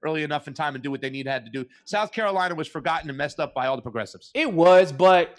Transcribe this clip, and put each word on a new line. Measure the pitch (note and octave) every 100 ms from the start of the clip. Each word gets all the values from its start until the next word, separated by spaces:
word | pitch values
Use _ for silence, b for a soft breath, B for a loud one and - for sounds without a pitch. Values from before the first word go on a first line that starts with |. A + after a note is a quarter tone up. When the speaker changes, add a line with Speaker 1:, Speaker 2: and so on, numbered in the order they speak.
Speaker 1:
early | D#3 D#3
enough | D3+ D3 C#3+
in |
time | C#3 D3+
and | C3+
do | C3
what | C#3
they | C3+
needed | C3+ C3+
had | C3
to | A2+
do. | C3 B2+ b
South | - G#3 G#3+
Carolina | - G#3+ F#3+ F3+
was | E3 D#3
forgotten | D#3+ C#3 D#3+ D#3+
and | C3+
messed | C#3+ -
up | D3
by | C3+ C3
all | C3
the |
progressives. | A#2 A2 G#2 - _
Speaker 2:
It | C4 D#4
was, | E3+ F3 F#3 F#3
but | C3+ F#3 F3+ -